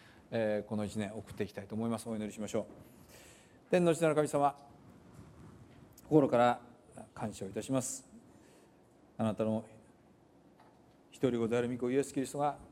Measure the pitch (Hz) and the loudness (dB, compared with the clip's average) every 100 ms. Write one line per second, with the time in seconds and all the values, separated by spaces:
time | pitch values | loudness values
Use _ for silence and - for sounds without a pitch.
0 | - - - 117 110 104 101 107 104 107 | -20 -20 -6 0 0 0 -2 -4 -4 -4
1 | 101 110 - 101 98 - 98 110 117 113 | -6 -8 -12 -6 -6 -8 -8 -4 -2 -4
2 | 117 110 107 98 104 110 - - - - | -4 -6 -6 -6 -4 -4 -4 -10 -20 -20
3 | - - - - - - - 180 175 160 | -20 -20 -20 -20 -20 -20 0 4 4 4
4 | 160 151 147 143 143 - - - - - | 4 4 2 2 0 0 -10 -20 -20 -20
5 | - - - - - - - - - - | -20 -20 -20 -20 -20 -20 -20 -20 -20 -20
6 | - 151 135 120 120 117 - - - - | 4 6 6 6 4 2 -6 -20 -20 -20
7 | - - 110 98 95 95 - 135 - - | -18 -8 -8 -8 -8 -8 -2 -2 -2 -8
8 | - - - - - - - - - - | -14 -20 -20 -20 -20 -20 -20 -20 -20 -20
9 | - - 113 101 110 110 - - - - | -16 -2 -2 0 0 -2 -4 -16 -20 -20
10 | - - _ _ - - - - - - | -20 -20 _ _ -20 -20 -20 -20 -20 -20
11 | _ - 131 120 113 120 120 123 123 135 | _ -2 0 2 0 0 0 -2 0 0
12 | 131 143 127 143 143 139 - | 0 -4 -4 -2 -2 -4 -12